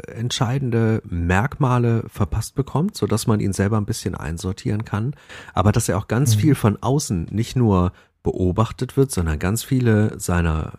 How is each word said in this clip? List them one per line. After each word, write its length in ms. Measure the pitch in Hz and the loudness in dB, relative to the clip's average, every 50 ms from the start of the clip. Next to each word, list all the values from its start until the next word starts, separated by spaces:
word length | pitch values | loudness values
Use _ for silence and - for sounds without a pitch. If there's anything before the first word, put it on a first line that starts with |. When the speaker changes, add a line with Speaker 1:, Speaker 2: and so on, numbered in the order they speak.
| - | -14
Speaker 1:
entscheidende 960 | - - 110 117 123 - - 127 110 131 143 135 120 117 113 113 110 110 - - | -12 -8 -6 -6 -4 -2 -2 -2 0 0 -2 -2 0 0 2 2 2 2 0 -2
Merkmale 1000 | 104 87 85 85 85 92 98 117 - - - 143 123 123 120 120 117 113 113 - | -4 -4 -2 0 2 2 2 0 0 -2 0 0 2 2 2 2 2 2 0 -2
verpasst 480 | - - - 101 - - 107 - - - | -4 -4 -2 -2 0 -2 -4 -4 -4 -4
bekommt, 420 | 143 135 - - 135 180 208 - | -6 -4 -2 -2 -2 -2 -2 -2
sodass 300 | - 104 95 104 113 - | -2 -2 0 0 0 2
man 140 | 120 107 107 | 2 0 2
ihn 120 | 107 101 | 2 0
selber 240 | 92 - 98 104 113 | 0 0 0 2 2
ein 100 | 110 101 | 0 0
bisschen 280 | 107 - - - 92 85 | -2 -4 -4 -4 -6 -6
einsortieren 680 | 85 - 76 82 82 - 92 92 - - 120 107 104 113 | -6 -6 -6 -6 -4 -4 -6 -6 -4 -4 -2 -2 -2 -4
kann. 320 | - 104 101 113 143 - - - - - - - - | -2 -2 -2 -2 -4 -6 -8 -14 -20 -20 -20 -14 -6
Aber 200 | - - 92 104 | 0 2 4 4
dass 160 | - 120 - - | 4 2 2 0
er 100 | 87 98 | -2 -2
auch 80 | - | -2
ganz 300 | - 107 123 147 117 107 | -2 0 0 4 4 4
Speaker 2:
Mhm. 40 | 104 | 4
Speaker 1:
viel 140 | 107 151 135 | 4 4 4
von 260 | - - 104 101 - | 4 4 2 2 2
außen 460 | - 117 139 151 - - 104 82 82 - | 0 0 0 0 0 -2 -2 -4 -4 -4
nicht 240 | 98 107 113 - - | -4 -4 -4 -2 0
nur 340 | 127 120 107 95 90 90 90 - - _ _ _ _ - | 2 4 4 4 4 4 2 -2 -6 _ _ _ _ -6
beobachtet 720 | 85 - - 92 90 85 113 110 - - - 127 - - | -4 -2 0 0 0 2 0 0 -2 -2 -8 -8 -4 0
wird, 140 | 139 135 135 | 0 0 0
sondern 260 | - 92 82 80 76 73 | 0 -2 -2 -2 -2 0
ganz 240 | 87 92 110 113 | 0 -2 -2 -2
viele 560 | - - 135 127 123 113 107 104 107 - - - | -2 -2 0 2 2 4 4 4 2 0 -2 -4
seiner, 540 | - - 87 87 85 82 78 78 - - - | -4 -2 0 2 2 2 0 -2 -4 -6 -10